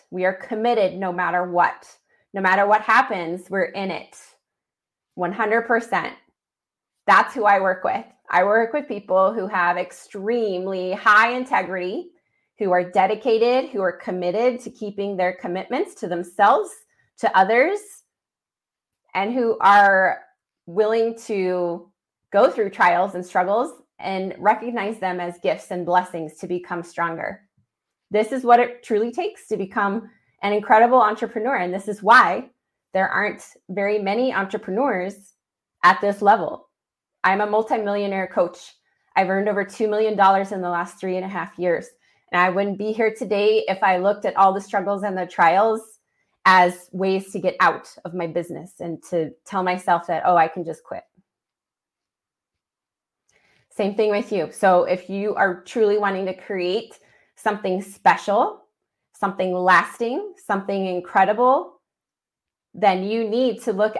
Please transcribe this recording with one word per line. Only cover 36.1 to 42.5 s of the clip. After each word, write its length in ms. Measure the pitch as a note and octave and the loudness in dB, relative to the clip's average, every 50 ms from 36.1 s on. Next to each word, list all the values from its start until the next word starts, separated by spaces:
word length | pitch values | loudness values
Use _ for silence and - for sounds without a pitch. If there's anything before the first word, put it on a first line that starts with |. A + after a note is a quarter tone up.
| G3+ G3+ | -2 2
level. 480 | G#3 G3+ A3 G3+ E3+ - - - _ _ _ _ _ _ _ _ _ _ _ - - | 4 4 4 4 2 -6 -8 -10 _ _ _ _ _ _ _ _ _ _ _ -4 -2
I'm 160 | F#3 G3 G3+ | 0 0 0
a 60 | G#3+ | 0
multimillionaire 800 | G#3 G#3 G#3+ A3 A3 A3 A3 G#3 G3+ G3+ G#3 G3+ G3 F#3+ F#3+ F#3 F3+ | 0 0 0 0 0 -2 -4 -2 -2 -4 -4 -4 -4 -4 -6 -6 -4
coach. 460 | - - F3 F3 - - - - _ _ _ _ _ _ _ _ - | -2 -2 -2 -2 -4 -14 -20 -20 _ _ _ _ _ _ _ _ -2
I've 140 | F#3+ F#3+ F3 | -2 0 0
earned 180 | F#3+ G3 G#3 G#3 | 0 0 0 0
over 160 | G3+ G#3 F#3+ | -2 -2 -4
two 240 | G3 - - A3 G#3+ | -6 -4 -4 -4 -2
million 260 | G#3 G#3+ A3 G#3+ G#3+ | 0 0 0 0 2
dollars 380 | G3 G3 F#3+ G3 G3 G3 F#3+ | 4 4 4 4 4 0 -4
in 80 | G#3 F#3+ | -6 -6
the 100 | F3+ F3 | -4 -4
last 300 | F3 E3+ F3+ F#3 - - | -4 -4 -6 -8 -10 -10
three 160 | F#3+ F#3+ F#3 | -6 -6 -6
and 80 | F#3 F#3 | -6 -6
a 40 | G3 | -8
half 300 | G3 E3+ E3+ F#3+ - - | -8 -8 -10 -10 -8 -4
years. 300 | F3+ F3+ E3 - - - _ _ _ _ _ _ _ - | -2 0 0 -2 -4 -10 _ _ _ _ _ _ _ -4
And 100 | - F3 | 0 2
I 100 | F3+ F#3 | 2 2